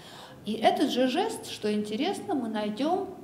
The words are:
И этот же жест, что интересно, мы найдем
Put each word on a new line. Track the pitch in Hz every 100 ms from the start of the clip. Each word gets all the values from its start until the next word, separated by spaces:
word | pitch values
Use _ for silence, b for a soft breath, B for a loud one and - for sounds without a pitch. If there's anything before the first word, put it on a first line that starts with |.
| B B B B -
И |
этот | 220 359 - 277
же | 226 254
жест, | 277 440 - -
что | - 214
интересно, | 208 208 220 330 403 403
мы | 311 233
найдем | 214 208 214 294 370 392 -